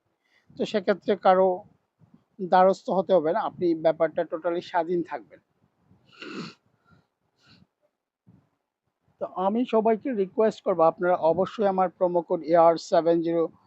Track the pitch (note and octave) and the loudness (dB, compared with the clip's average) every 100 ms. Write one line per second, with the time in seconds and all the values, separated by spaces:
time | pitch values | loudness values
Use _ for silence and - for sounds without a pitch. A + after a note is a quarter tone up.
0 | _ _ _ _ _ - - G#3+ F3+ F#3+ | _ _ _ _ _ -10 -6 -4 -2 -4
1 | - G3 G3 F#3 F#3+ F3+ - _ _ _ | -2 0 2 4 2 0 -8 _ _ _
2 | _ _ _ - F3+ F#3 F#3+ F#3 - F#3+ | _ _ _ -14 0 4 4 2 -4 -4
3 | F3 F#3 D3+ G#3 E3 - F3 D#3+ D#3+ D#3 | 0 0 0 -4 -6 -4 -4 0 -2 0
4 | D#3+ E3+ E3 E3+ F3 E3+ - F3+ E3 F3+ | -2 -4 -8 -8 -6 -6 -6 -6 -4 -4
5 | E3 D3 - - _ _ _ _ _ _ | -6 -10 -16 -20 _ _ _ _ _ _
6 | _ - - - - - _ _ _ _ | _ -20 -18 -16 -16 -20 _ _ _ _
7 | _ _ _ _ _ _ _ _ _ _ | _ _ _ _ _ _ _ _ _ _
8 | _ _ _ _ _ _ _ _ _ _ | _ _ _ _ _ _ _ _ _ _
9 | _ - F#3 F3+ F#3+ A3+ B3+ A3+ A3 A3 | _ -14 -12 -6 -2 -2 0 0 0 0
10 | C#4+ A3 F#3+ - A3 - - F3 D#3+ E3 | -2 -4 -4 0 0 -2 -4 2 2 2
11 | F3+ F3 D#3 E3 F#3+ - G3 F#3+ F#3 - | 0 0 0 0 -2 -2 -2 0 -2 0
12 | F3+ F3 E3 F3+ D3 E3+ E3 D#3+ - F3+ | -2 0 -2 -4 2 6 6 4 0 0
13 | D#3+ E3+ E3 E3 D#3+ - | 2 2 0 0 -2 -6